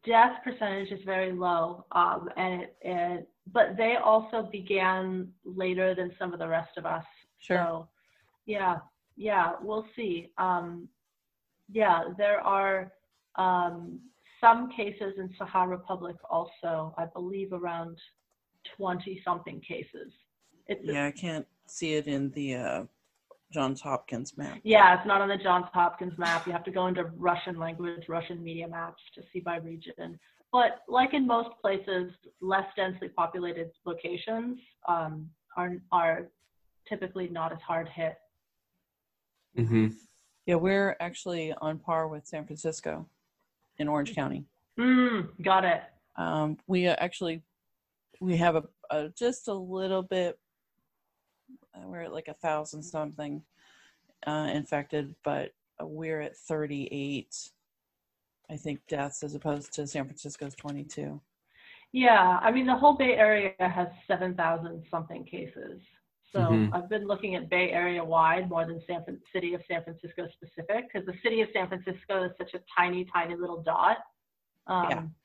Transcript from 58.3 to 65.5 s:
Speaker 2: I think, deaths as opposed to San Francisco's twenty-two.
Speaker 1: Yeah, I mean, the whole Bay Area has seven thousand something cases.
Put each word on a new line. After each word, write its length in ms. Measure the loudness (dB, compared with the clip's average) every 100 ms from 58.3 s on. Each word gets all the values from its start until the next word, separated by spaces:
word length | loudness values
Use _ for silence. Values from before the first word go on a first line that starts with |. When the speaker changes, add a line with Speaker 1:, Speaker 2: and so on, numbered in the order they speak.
| _ -16
Speaker 2:
I 40 | -12
think, 260 | -8 -10 _
deaths 360 | -4 -4 -6
as 100 | -10
opposed 400 | -6 -4 -4 -6
to 140 | -8 -6
San 180 | -6 -8
Francisco's 480 | -10 -14 -12 -12
twenty-two. 640 | -10 -10 -10 -10 -10 -10 -10 _ _ _ _ -20 -20 _
Speaker 1:
Yeah, 480 | 4 8 8 8 6
I 100 | 4
mean, 160 | 4 2
the 80 | 6
whole 160 | 6
Bay 200 | 6 4 6
Area 380 | 6 6 2 0
has 300 | 0 0 -4 -6 -2
seven 280 | -2 0 0
thousand 480 | 0 0 -4 -10 -6
something 340 | -6 -6 -12 -12
cases. 560 | -12 -12